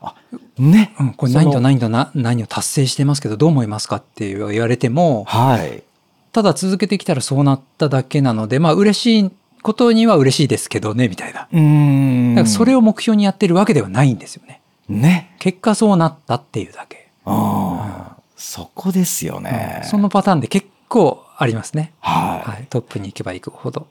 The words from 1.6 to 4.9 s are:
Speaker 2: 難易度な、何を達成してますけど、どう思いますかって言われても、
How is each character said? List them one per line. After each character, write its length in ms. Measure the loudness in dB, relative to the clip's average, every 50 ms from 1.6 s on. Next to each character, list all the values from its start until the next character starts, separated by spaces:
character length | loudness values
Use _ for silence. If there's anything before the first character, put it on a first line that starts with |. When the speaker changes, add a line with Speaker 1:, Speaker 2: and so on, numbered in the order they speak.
Speaker 2:
難 100 | 2 2 2
易 80 | 2
度 80 | 0 -2
な、 220 | -2 -2 -2 -2 _
何 300 | -4 -2 -2 -2 -4 -4
を 40 |
達 200 | -6 -8 -8 -8 -4
成 180 | -2 -2 -2
し 80 | -2 0
て 100 | 0 0
ま 100 | 0 0
す 60 | -2
け 80 | -4 -6
ど、 80 | -2
ど 80 | 2 2
う 20 | 2
思 140 | 4 2 0
い 40 |
ま 120 | -2 -4 -8
す 80 | -6
か 100 | -6 -8
っ 40 | -8
て 320 | _ _ _ -10 -8 -8 -6
言 240 | -6 -6 -4 -2 -2
わ 60 | 0
れ 100 | 0 -2
て 120 | -2 -2
も、 340 | -2